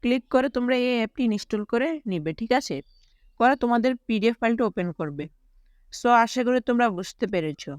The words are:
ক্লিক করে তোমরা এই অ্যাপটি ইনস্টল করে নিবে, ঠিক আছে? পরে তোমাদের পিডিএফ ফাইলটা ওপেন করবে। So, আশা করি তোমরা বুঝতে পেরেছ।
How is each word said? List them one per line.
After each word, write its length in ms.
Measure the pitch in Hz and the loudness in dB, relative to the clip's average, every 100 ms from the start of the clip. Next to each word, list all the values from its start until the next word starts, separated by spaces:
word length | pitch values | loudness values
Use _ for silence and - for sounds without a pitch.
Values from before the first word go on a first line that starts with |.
ক্লিক 200 | 240 254 - | 0 0 2
করে 160 | 262 262 | 0 2
তোমরা 260 | 254 247 254 | -2 0 0
এই 220 | 247 247 | 2 0
অ্যাপটি 260 | 226 - | -2 -2
ইনস্টল 400 | 240 208 - 214 | 0 0 -4 -6
করে 380 | 208 233 277 320 233 | -2 -2 -2 -4 -4
নিবে, 280 | 180 156 | -4 -4
ঠিক 180 | 156 226 247 | -6 0 0
আছে? 220 | - 139 - _ _ _ _ _ | 0 -8 -10 _ _ _ _ _
পরে 180 | 240 277 | 2 4
তোমাদের 400 | 240 240 240 254 - | 2 2 2 -2 -2
পিডিএফ 280 | 220 220 233 | 0 0 0
ফাইলটা 220 | 226 233 233 | -2 0 0
ওপেন 260 | 190 175 160 | -2 -6 -4
করবে। 260 | 160 143 151 _ _ _ _ _ _ - | -8 -6 -10 _ _ _ _ _ _ -4
So, 80 | 240 | 4
আশা 340 | 240 233 254 | 4 4 0
করি 160 | 240 254 247 | 0 0 2
তোমরা 200 | 240 240 | 2 2
বুঝতে 380 | 180 190 - 202 | 0 -10 -6 -2
পেরেছ। 360 | 196 156 143 - | -2 -2 -6 -12